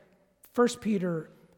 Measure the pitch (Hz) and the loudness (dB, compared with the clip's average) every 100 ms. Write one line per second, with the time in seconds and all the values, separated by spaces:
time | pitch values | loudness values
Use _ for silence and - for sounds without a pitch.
0 | _ _ _ _ - - 240 - 208 196 | _ _ _ _ -10 2 2 2 -2 -2
1 | 180 165 156 - - | -2 -4 -8 -20 -20